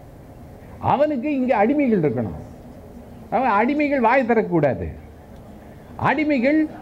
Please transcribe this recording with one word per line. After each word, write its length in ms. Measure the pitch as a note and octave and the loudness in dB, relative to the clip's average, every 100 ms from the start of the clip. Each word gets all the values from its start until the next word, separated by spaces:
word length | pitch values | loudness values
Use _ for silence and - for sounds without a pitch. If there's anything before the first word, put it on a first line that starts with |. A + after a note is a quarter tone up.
| - - - - - - - - - | -20 -20 -20 -20 -20 -20 -20 -6 0
அவனுக்கு 360 | G#3+ D4+ C#4+ C#4 C#4 | 2 2 0 -2 0
இங்க 120 | B3+ A#3 | 2 2
அடிமைகள் 400 | G#3+ D4 C#4 G#3+ | 2 2 2 2
இருக்கணும், 360 | D3+ A#2+ G#2 D#2 - - - - - - - - - | 2 0 -4 -6 -14 -18 -20 -20 -20 -20 -20 -20 -4
அவன் 180 | G3 B3+ G3+ | 0 2 4
அடிமைகள் 460 | A#3+ D4 D4 C#4 A3+ | 4 2 2 2 4
வாய் 240 | C4+ A#3 | 4 4
தரக்கூடாது. 560 | A3+ F3+ F3 D3 A2 E2+ - - - - - - - - - - - E3 | 2 2 2 2 0 -4 -10 -16 -20 -20 -20 -20 -20 -20 -20 -18 -4 0
அடிமைகள் 500 | C4+ D4+ C#4+ B3 D#4 D#4 - | 2 2 2 4 4 2 -4